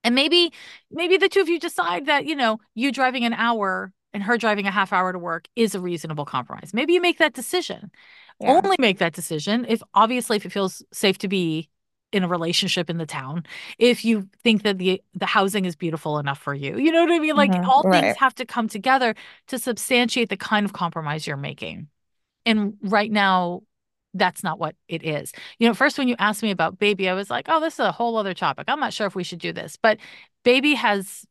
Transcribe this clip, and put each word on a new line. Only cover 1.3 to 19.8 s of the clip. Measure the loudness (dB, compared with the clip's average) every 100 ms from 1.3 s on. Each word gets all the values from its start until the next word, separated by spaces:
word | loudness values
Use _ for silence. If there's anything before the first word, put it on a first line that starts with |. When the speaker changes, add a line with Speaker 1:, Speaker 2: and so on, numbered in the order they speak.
| 2
Speaker 1:
of | 2
you | -2
decide | -2 -4 -2 -2 0
that, | 0 0
you | 0
know, | 0 -2 _
you | -4 -4
driving | 0 0 0
an | -2
hour | 0 -2 0 -2 -4 -8 _ _
and | -8
her | -2 0
driving | 2 0 0
a |
half | -2 0
hour | 0 0
to | -4
work | -6 -8 -8 -2
is | 0 0
a |
reasonable | -4 -6 -6 -6 -4
compromise. | -4 -6 -14 -6
Maybe | -4 2
you | 2
make | 2 2
that | 0
decision. | 0 -4 -4 -4 -10 -14 _ -20 -20 -20 _
Speaker 2:
Yeah. | 4 4
Speaker 1:
Only | 6 2
make | 2 2
that | -2
decision | -2 -6 -6 -2 -2 0
if, | -2 0
obviously, | 2 4 2 0 -2
if | -2
it |
feels | -2 -2 -4 -16
safe | 0 0 0
to | -2
be | 0 0 -2 -6 _ _ _ _
in | -2
a | 0
relationship | -2 0 -2 0 -2 -2
in | -6
the | -6
town, | -8 -8 -10 -10 -16 -18 2
if | 4 4 2
you | 0 -2 _
think | 2 2
that | 2 0
the, | 0 -2 _
the | -8 0
housing | 2 2 0 -4
is | -4
beautiful | -4 -4 -2 -2
enough | -2 -6
for | -6
you. | -6 -6 0
You | 2
know | 4
what | 4
I | 2
mean? | 2 2
Like, | 4
Speaker 2:
Mm-hmm. | 2 4
Speaker 1:
all | 4 6
things | 4 4
Speaker 2:
Right. | 2
Speaker 1:
have | 0 0
to | -6
come | -4 -4
together | -2 2 4 2 -2 -12 -20 -10
to | -6
substantiate | -4 -6